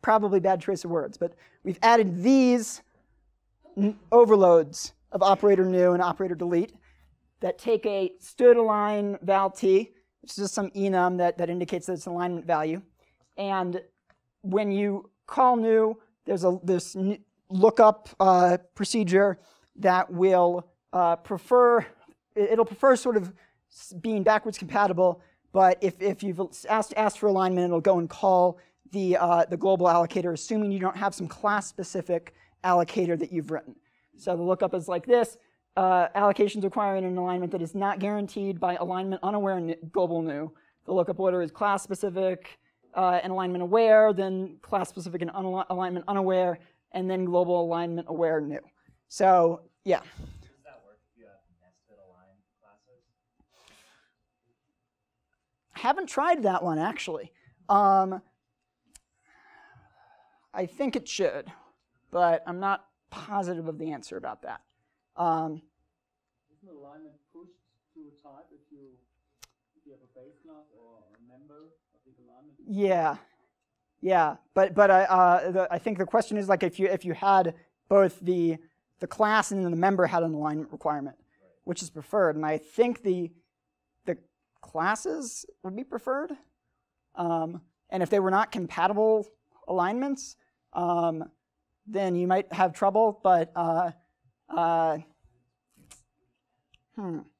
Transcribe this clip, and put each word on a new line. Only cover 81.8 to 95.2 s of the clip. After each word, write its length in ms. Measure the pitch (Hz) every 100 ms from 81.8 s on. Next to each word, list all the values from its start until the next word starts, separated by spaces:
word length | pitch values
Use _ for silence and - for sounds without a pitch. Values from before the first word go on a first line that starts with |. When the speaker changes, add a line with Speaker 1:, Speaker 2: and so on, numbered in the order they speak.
Speaker 1:
is 80 | 170
preferred, 460 | 156 - 208 175 151
and 100 | 156
I 120 | 156
think 440 | - - 240 240
the, 300 | 202 180 170 _ _ _ _ _ _ _ -
the 120 | 170 _ _ _ _
classes 840 | - 160 175 220 - 320 247 - - _
would 140 | 190 196
be 80 | 269
preferred, 480 | 240 - 269 320 285 _ _ _ _ _ _ _ -
um, 460 | 170 165 165 170 _ _ _
and 140 | 190
if 60 | 175
they 100 | 202
were 120 | 190
not 200 | 190 214
compatible 720 | 214 175 - 185 208 220 220 208 _ _ _ -
alignments, 680 | 185 175 240 277 269 - - _ _ _
um, 560 | - 175 170 170 160 - _ _ _ _ _ 208
then 280 | 208 190 175
you 120 | 180
might 240 | 185 196
have 220 | 170 185
trouble, 480 | 156 202 202 226 208
but, 300 | 196 175 170 175
uh, 360 | 170 165 175 165 _ _ _ _ _
uh, 500 | 320 170 165 165 156 160 _